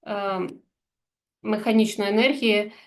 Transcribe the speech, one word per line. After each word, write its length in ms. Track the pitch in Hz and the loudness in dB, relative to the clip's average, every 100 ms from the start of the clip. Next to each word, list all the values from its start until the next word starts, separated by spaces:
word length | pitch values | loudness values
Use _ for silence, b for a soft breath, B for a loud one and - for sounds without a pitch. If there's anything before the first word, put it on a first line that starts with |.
| - | -10
е, 340 | 208 196 190 180 - _ _ _ _ _ _ _ _ | -6 -4 -4 -6 -10 _ _ _ _ _ _ _ _
механічної 680 | 214 214 226 220 220 - 202 | -4 -2 2 2 2 0 0
енергії 600 | 214 254 269 233 208 208 B | 2 2 2 2 0 -2 B